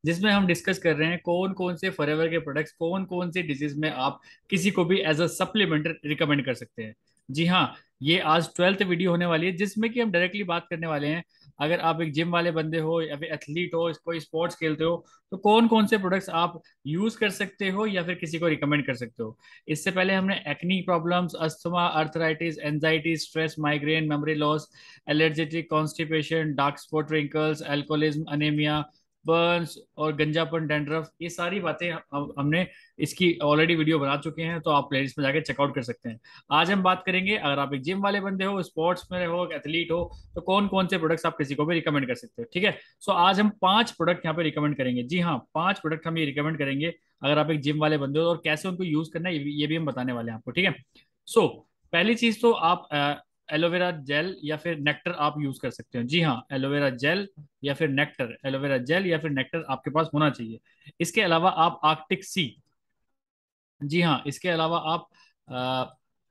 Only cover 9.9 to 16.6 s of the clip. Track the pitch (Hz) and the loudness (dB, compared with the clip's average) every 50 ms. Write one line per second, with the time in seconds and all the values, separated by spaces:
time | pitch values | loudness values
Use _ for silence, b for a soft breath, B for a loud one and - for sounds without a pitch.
9.9 | 233 240 233 214 175 170 180 180 196 208 202 175 165 170 170 _ 175 160 170 160 | 0 0 0 0 2 0 0 0 -2 -4 -4 -2 -4 -4 -4 _ -8 -6 -4 -4
10.9 | 151 143 143 147 156 170 - b b b b 143 b - 143 156 175 - 160 165 | -2 -2 -2 -2 -2 -4 -6 b b b b -20 b -4 0 0 0 2 2 0
11.9 | 160 160 170 160 135 156 170 175 175 170 170 175 160 160 156 156 160 165 156 160 | 0 0 -2 -2 -2 -2 0 2 2 2 2 2 0 0 -2 -2 -2 -2 0 0
12.9 | 165 165 160 151 147 139 165 160 156 147 - 147 151 175 180 160 165 165 170 170 | 0 0 -2 -4 -6 -8 -6 -8 -8 -8 -8 -8 -4 -4 -4 -2 -2 -2 -2 -2
13.9 | 151 - _ 165 170 160 147 - - 160 175 170 170 - 160 156 151 147 160 165 | -4 -6 _ -8 -8 -8 -8 -6 -4 -2 -2 -2 -4 -4 -2 -2 0 0 0 0
14.9 | 170 170 b b b b b _ 190 190 - 208 214 226 233 220 226 220 208 202 | 0 -2 b b b b b _ -12 0 4 6 6 8 6 6 6 4 4 4
15.9 | 220 202 190 180 190 190 185 - 170 165 175 170 170 160 | 2 2 2 0 0 0 -2 -2 0 0 0 0 -2 -10